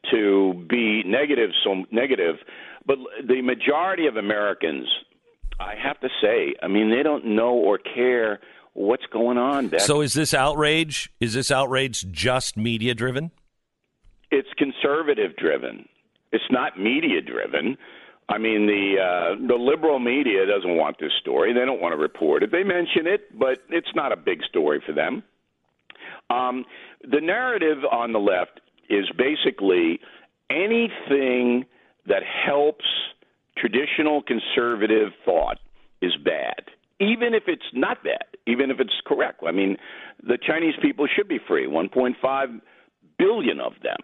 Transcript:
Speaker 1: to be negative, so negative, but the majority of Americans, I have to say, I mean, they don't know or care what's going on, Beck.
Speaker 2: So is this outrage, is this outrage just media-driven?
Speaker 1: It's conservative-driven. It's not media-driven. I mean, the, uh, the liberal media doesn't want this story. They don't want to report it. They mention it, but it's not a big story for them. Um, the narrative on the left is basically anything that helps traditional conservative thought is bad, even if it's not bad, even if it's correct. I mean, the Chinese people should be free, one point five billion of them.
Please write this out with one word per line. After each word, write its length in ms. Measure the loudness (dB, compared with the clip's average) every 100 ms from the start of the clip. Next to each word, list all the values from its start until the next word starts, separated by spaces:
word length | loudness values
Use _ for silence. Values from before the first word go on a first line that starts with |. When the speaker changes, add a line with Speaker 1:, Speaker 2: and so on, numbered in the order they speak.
| 0
Speaker 1:
to 520 | 2 4 4 4 0 -2
be 340 | 0 2 0
negative, 460 | 0 0 2 2 2 0
so 200 | 0 -2 -2
negative, 460 | -2 0 2 0 -2 -10 -20 -20 -18 -4
but 120 | -4 -4 -14 0
the 160 | 0
majority 640 | 2 0 0 0 0 0 0
of 100 | 0
Americans, 680 | -2 0 0 0 -2 -4 -4 -6 -6 _ _ _ -10 -8
I 160 | -10 -6
have 160 | -6 -6
to 100 | -6 -2
say, 320 | 0 0 0 -4
I 60 | -2
mean, 220 | 2 2
they 120 | 2
don't 320 | 2 -2 0
know 200 | 0 2
or 220 | 2 2 0
care 600 | -2 0 2 2 0 -4 -12 -20 _
what's 320 | -4 0 0 -2
going 240 | 0 0 2
on, 300 | 0 0 0
Beck. 140 | 0
Speaker 2:
So 200 | 2 2
is 140 | 0
this 180 | 0 0
outrage, 800 | 2 2 2 2 2 0 -6 -10 _
is 160 | -2
this 160 | -2 0
outrage 580 | 0 2 0 -2 -4 -10
just 440 | -4 0 0 -2 -4
media-driven? 760 | -2 0 0 -2 -2 -4 -6 _ _ _ _ _ _ _ -20 _ _
Speaker 1:
It's 180 | -2 -2 -2
conservative-driven. 1300 | -2 0 0 0 0 0 0 0 0 0 -2 -10 -20 _ _ _ _
It's 120 | -4 0
not 280 | 0 0 -2
media-driven. 1000 | 0 2 2 0 -2 -6 -2 -2 -2 -6 -12 -20 -20 _ -6
I 80 | -2
mean, 300 | 0 2 2
the, 300 | 2 2 2
uh, 460 | 2 0 0 -2 0
the 80 |
liberal 440 | 2 2 2 2 2
media 460 | 0 0 2 2
doesn't 320 | 2 2 2 0
want 200 | 0 -2
this 120 | -4 -4
story. 360 | 0 0 2
They 100 | 2
don't 160 | 0 0
want 140 | -2
to 20 | 0
report 460 | -2 0 2 2
it. 100 | 2
They 100 | 0
mention 440 | 0 0 0 0 0
it, 320 | -2 -4 -2
but 220 | -2 -2 _
it's 180 | -4 -2
not 180 | -4 -2
a 40 | -2
big 260 | -2 -4
story 400 | -2 0 0 0 -2
for 60 |
them. 300 | -2 -2 -4 -10 _ _ _ _ _ _ -20 -20 -20 _
Um, 380 | -4 -2 -6 -10 -18 -20 -20 -2
the 120 | -2
narrative 560 | 0 -2 -2 0 0 0 0
on 220 | -2 0
the 60 | 0
left 420 | 2 0 -2 -8 _ _ _
is 160 | -2 0 -2
basically 840 | 0 0 -2 0 2 4 2 0 -8 -20 _ _ _
anything 1120 | -4 0 0 0 -4 0 2 2 2 2 2 -2 _ _ _
that 180 | -2 0 0 -4 0
helps 380 | 2 2 2 -4 -2 -6 -12 _ _ _ -4
traditional 640 | 0 0 0 0 2 0
conservative 840 | 0 -4 0 0 0 0 2 4 2 -2
thought 320 | 0 2 2 -4 -10 -20 -20 _
is 100 | -2 0
bad, 420 | 0 0 -2 -6 -10 -20 _ _
even 320 | 0 2 2
if 120 | 0 0
it's 160 | -4 -4
not 320 | -2 -2 -2
bad, 220 | -4 -4 -6 -10 -2
even 240 | 0 2
if 80 | 0
it's 140 | 0 -2 -2
correct. 360 | -2 -2 -4 -4
I 40 |
mean, 260 | 0 0 -2 -8 -18 -20 -18
the 140 | -4 -2 0
Chinese 280 | 0 0 2
people 260 | 0 0 0 0
should 120 | 0
be 100 | -4 0
free, 180 | 0 0
one 220 | -2 0
point 280 | 0 0 0
five 300 | -2 0 -4 -8 _ _ _ _ _ _
billion 400 | 2 4 0 0
of 140 | -4 -4
them. 140 | -6 -6